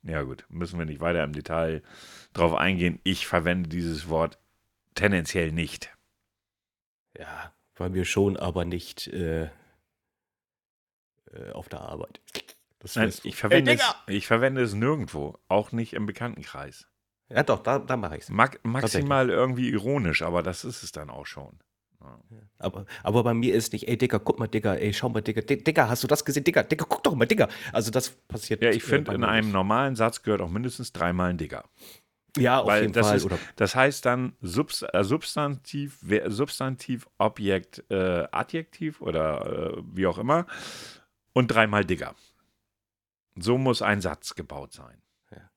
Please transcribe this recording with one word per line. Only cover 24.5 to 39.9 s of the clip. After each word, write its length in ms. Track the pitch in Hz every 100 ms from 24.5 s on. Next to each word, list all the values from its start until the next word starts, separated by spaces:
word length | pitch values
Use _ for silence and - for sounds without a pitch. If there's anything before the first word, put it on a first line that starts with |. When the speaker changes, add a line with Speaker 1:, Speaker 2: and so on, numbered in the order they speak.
| 110 107
Speaker 2:
ey, 180 | 92 104
schau 160 | 101 127
mal, 140 | 110
Digga, 180 | 107 107
Di-, 240 | 110 139
Digga, 240 | - 160 120
hast 140 | 123
du 40 | -
das 200 | 151 -
gesehen? 180 | 139
Digga, 180 | 139 170
Digga, 220 | - 156 -
guck 160 | -
doch 120 | -
mal, 100 | 151 113
Digga.“ 220 | 220 113 - -
Also 180 | - 110
das 200 | 117 -
passiert, 520 | - _ 113 - 107
Speaker 1:
Ja, 80 | 117
ich 60 | 110
Speaker 2:
äh, 100 | -
Speaker 1:
find, 200 | 139 147
Speaker 2:
bei 80 |
Speaker 1:
in 60 | 131
Speaker 2:
mir 60 | 117
Speaker 1:
einem 180 | 110 110
Speaker 2:
nicht. 80 |
Speaker 1:
normalen 420 | 98 95 113 139 123
Satz 260 | 113 -
gehört 200 | - 104
auch 80 | 90
mindestens 420 | 95 123 - 120
dreimal 380 | - 85 90 90
ein 80 | 90
Digga. 260 | 76 - - _ - - _ _ _ -
Speaker 2:
Ja, 240 | 123 131
auf 60 | 104
Speaker 1:
Weil 160 | 107
Speaker 2:
jeden 100 | 110
Speaker 1:
das 140 | 101 107
Speaker 2:
Fall, 100 | 104
Speaker 1:
ist, 80 |
Speaker 2:
oder 140 | 90 87 - -
Speaker 1:
das 180 | 98
heißt 300 | 127 131 139
dann 300 | 127 123 127 -
Subs-, 400 | 92 92 151 -
äh, 200 | - 90
Substantiv, 920 | 98 151 - - 147 135 - 143 143 -
Wer-, 280 | - 104 -
Substantiv, 800 | 104 143 - 131 131 - 123 - _
Objekt, 680 | 107 - 101 95 90 - -
äh, 360 | 98 92 87 -
Adjektiv 720 | - - 165 160 - 160 156
oder, 760 | - 80 78 73 - - 80 -
äh, 40 | 87